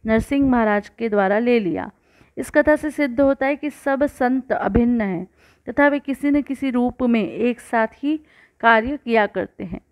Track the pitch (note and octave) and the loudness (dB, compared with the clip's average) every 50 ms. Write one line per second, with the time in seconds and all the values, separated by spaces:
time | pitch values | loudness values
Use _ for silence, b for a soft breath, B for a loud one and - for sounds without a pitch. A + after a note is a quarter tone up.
0 | - A3 A3 A3+ A3 - C#4+ C#4 C#4 C4+ B3+ A#3+ A3+ G#3+ G#3 G#3 G3+ - _ - | 0 2 0 0 0 0 0 2 2 2 2 2 2 2 0 0 -2 -6 _ -6
1 | A3+ A3+ G#3 G3+ G3 F#3+ G3+ G#3+ A#3+ A#3+ A#3+ A#3 G#3 F3 D#3 F#2 - - b b | -4 -2 0 2 2 2 2 0 2 2 2 2 0 -2 -4 -4 -8 -10 b b
2 | b b b b b b b - C4 - - D4+ D4 D4+ D4+ D4+ - D4+ C4+ - | b b b b b b b -12 -12 -2 0 2 4 4 2 2 0 -6 -4 -2
3 | D4 C4+ A#3 A#3 C#4 C4+ C#4 - C4+ C4+ D4 C#4 - D4+ - - - C#4+ C4+ B3+ | -4 -2 0 2 2 2 2 0 -2 -4 -4 -4 -6 -10 -10 -6 -4 -4 -2 0
4 | D4 C#4+ - - C4 B3 C4 C4 B3+ - G#3 - D#3+ F#3+ G3 A#3 A#3+ A#3+ B3 A#3 | -2 -4 -2 -2 -2 0 0 -2 -2 -2 -4 -2 -2 0 0 2 2 2 0 0
5 | G#3+ G3 F#3 E3+ F#3 - b b b b b b b - B3 - C#4+ C#4+ C#4 C#4+ | -2 -2 -4 -6 -8 -12 b b b b b b b -8 0 2 2 2 2 0
6 | - - C4+ - - C#4+ C#4+ D4 C4+ - C#4 - - C4+ A#3 B3 A#3+ B3 - _ | -4 -6 -8 -4 -2 0 0 0 0 -2 -8 -6 -4 -2 0 0 0 -2 -2 _
7 | B3+ B3 A#3 A3+ G3+ - B2 E3+ A3+ B3 A#3+ A#3+ - - - A3+ A3 A3 - _ | 0 0 2 0 0 -2 -4 -2 -2 -2 -2 -4 -8 -4 -2 -2 -2 -2 -4 _
8 | - C#4+ D#4 D#4 b b b b b b b _ - A#3 A3+ A3 A3 B3+ D4 C#4+ | -4 -4 -4 -4 b b b b b b b _ 2 4 4 4 2 -2 -8 -8
9 | _ A#3 A#3 A3+ G#3 G3+ G#3 F#3+ G3 G3 _ _ - F3 F3+ - _ _ | _ 0 2 2 2 0 _ -6 -8 -8 _ _ -12 -12 -12 -14 _ _